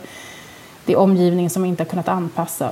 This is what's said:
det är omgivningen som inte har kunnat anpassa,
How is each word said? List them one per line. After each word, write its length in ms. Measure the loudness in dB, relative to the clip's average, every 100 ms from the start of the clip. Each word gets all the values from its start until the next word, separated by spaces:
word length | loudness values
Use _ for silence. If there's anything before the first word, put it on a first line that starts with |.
| -10 -20 -20 -20 -20 -20 -20 -8
det 80 | 0
är 40 | 4
omgivningen 520 | 4 6 4 2 0
som 140 | 0
inte 180 | -2 -2
har 60 | -4
kunnat 200 | -4 -2
anpassa, 640 | -2 -4 -4 -6 -4 -6